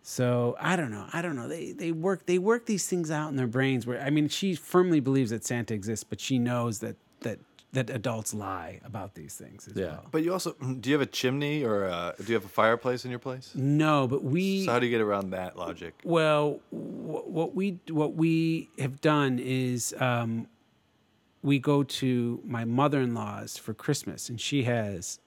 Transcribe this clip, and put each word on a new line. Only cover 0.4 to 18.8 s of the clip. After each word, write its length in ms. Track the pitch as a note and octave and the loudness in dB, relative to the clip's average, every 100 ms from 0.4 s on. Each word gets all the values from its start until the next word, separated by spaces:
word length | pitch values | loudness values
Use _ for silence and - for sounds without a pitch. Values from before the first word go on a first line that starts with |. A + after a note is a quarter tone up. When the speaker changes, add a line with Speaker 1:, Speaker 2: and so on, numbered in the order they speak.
| A#2+ - | 0 0
Speaker 1:
I 160 | D3 F3+ | 0 0
don't 160 | C#3 | 0
know. 140 | G#2 G2+ | -6 -6
I 80 | D#3+ | -6
don't 140 | F3 C#3 | -4 -4
know. 120 | A#2+ | -6
They, 240 | E3 - | -8 -8
they 200 | - E3+ | -6 -4
work, 340 | E3 F3 F#3 - | -2 0 -2 2
they 140 | F3+ | 2
work 260 | F#3+ A#3+ A#3 | 4 2 2
these 220 | G3+ - | 0 0
things 240 | F3+ D#3+ | 0 0
out 180 | D3+ D3+ | -2 -2
in 60 | C#3 | 0
their 120 | B2 | 0
brains 380 | A#2+ C3+ C3 A2+ | 2 2 2 0
where, 160 | A#2+ | -4
I 80 | C3+ | 2
mean, 180 | D3+ D3 | 2 2
she 280 | - G3 E3 | 0 -2 -2
firmly 440 | - F3+ F3+ D#3+ | 2 4 6 4
believes 300 | B2+ C3+ A#2+ | 4 2 2
that 160 | A2+ - | -2 -2
Santa 280 | A#2+ A2+ | -2 -2
exists, 300 | G#2+ G2 A2 | -4 -4 -6
but 160 | - G#2+ | -6 -8
she 200 | - C3 | 0 0
knows 400 | A#2+ B2 A#2+ G#2 | 2 0 -2 -2
that, 160 | A2 - _ _ | -8 -10 _ _
that, 180 | A#2+ G2+ - _ _ | -8 -8 -14 _ _
that 180 | C3 A#2 | -4 -2
adults 420 | C3 A#2+ A2+ G#2+ | -2 -2 -4 -4
lie 460 | G#2+ G2 F#2 E2+ F#2 | -6 -4 -6 -6 -10
about 300 | - G#2+ G2 | -12 -10 -10
these 220 | F2 C#2+ - | -12 -16 -16
things 320 | - - - | -16 -18 -10
as 80 | G2+ | -4
Speaker 2:
Yeah. 100 | F2+ | -4
Speaker 1:
well. 180 | D2+ - | -6 -4
Speaker 3:
But 140 | D#3+ | 0
you 100 | D#3+ | 0
also, 200 | F#3 F3 | 0 -4
do 360 | - C3 C3 A#2 | -6 -6 -4 2
you 60 | D3 | 2
have 100 | C3+ | 2
a 40 | |
chimney 520 | - B2+ C3+ D3 D3+ | 0 0 2 0 0
or 200 | B2 G#2 | 2 2
a, 320 | F#2+ E2+ F2 - | 0 0 -4 -6
do 80 | G2+ | 0
you 60 | |
have 120 | A2+ G2 | 0 0
a 40 | |
fireplace 560 | - A2 A#2 B2+ B2 B2 | 4 4 4 0 -2 -4
in 60 | |
your 80 | B2 | -8
place? 320 | C3+ B2+ - | -8 -10 -8
Speaker 1:
No, 540 | - C3+ D3 D#3 D3 C3 | -2 2 4 4 4 2
but 160 | C#3 | 0
we 420 | D3 D#3+ F#3+ F#3+ F#3+ | 0 0 2 0 2
Speaker 3:
So 60 | |
how 80 | A#2+ | 2
do 80 | B2 | 4
you 40 | |
get 100 | A#2+ | 2
around 280 | G#2+ G2+ F#2+ | 2 0 -2
that 240 | F#2 F2+ F2+ | -6 -6 -8
logic? 380 | E2+ E2+ E2+ - | -10 -8 -12 -10
Speaker 1:
Well, 580 | F3 E3 D#3 D3+ D3 C#3+ _ | 0 4 4 4 2 -2 _
wh-, 560 | - - - - D#3+ - | -10 -10 -8 -6 -8 -4
what 240 | E3 E3 | -2 -2
we, 240 | F#3 G3 F3+ - | 0 -2 -4 -4
what 260 | D#3+ D3+ E3 | 0 0 2
we 540 | E3 E3 E3 D#3+ - | 2 4 2 0 -4
have 220 | - | -6